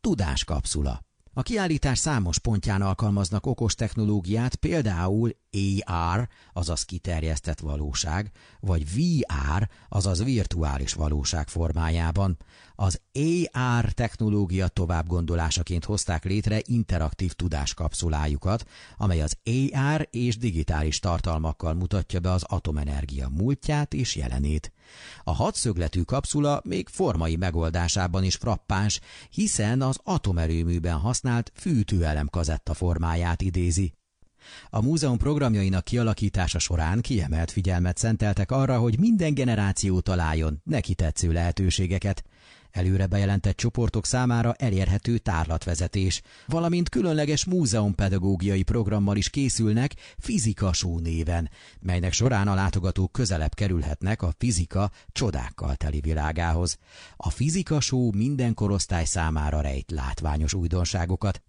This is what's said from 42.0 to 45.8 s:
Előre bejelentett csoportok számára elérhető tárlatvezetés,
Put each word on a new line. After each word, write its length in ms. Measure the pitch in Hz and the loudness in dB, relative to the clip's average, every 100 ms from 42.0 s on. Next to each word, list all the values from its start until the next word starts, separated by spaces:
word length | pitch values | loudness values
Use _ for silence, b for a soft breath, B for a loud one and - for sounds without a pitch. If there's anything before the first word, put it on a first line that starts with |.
| 101 95 - B B B B | -2 -4 -8 B B B B
Előre 360 | - 90 95 95 | -2 2 2 2
bejelentett 500 | 101 98 98 98 - | 2 2 2 0 0
csoportok 480 | 120 - 113 113 - | -2 0 0 0 0
számára 480 | 127 127 117 117 | 0 2 2 2
elérhető 640 | - 123 95 92 98 - 117 | 0 0 2 2 2 2 0
tárlatvezetés, 1040 | - 82 78 80 - 82 | 0 0 0 -2 -2 -2